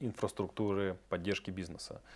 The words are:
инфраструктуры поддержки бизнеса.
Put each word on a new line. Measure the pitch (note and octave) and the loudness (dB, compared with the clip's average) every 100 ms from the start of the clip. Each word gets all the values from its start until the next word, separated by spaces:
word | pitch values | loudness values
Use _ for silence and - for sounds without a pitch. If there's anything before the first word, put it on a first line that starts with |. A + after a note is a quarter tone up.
инфраструктуры | B2 - G#2 - F#2+ - G#2 G2 G2 F2+ - | -4 0 0 2 -2 2 2 4 2 -2 -2
поддержки | F2+ F2+ G2 - | 0 2 2 0
бизнеса. | F#2 E2+ E2 - - - | -4 -4 -6 -10 -10 -14